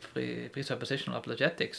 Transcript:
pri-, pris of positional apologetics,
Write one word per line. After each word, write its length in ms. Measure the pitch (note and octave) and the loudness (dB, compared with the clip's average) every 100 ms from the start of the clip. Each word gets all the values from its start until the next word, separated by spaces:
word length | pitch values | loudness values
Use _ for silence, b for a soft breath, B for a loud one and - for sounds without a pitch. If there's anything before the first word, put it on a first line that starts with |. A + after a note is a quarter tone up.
| - | -4
pri-, 360 | C3 B2 A#2+ A#2+ | -2 0 -2 -4
pris 200 | C#3 C3+ | -4 -2
of 80 | B2+ | -2
positional 380 | B2+ C3+ - A#2 | 0 0 0 -2
apologetics, 580 | - B2 D3 - A#2+ | -2 4 4 4 0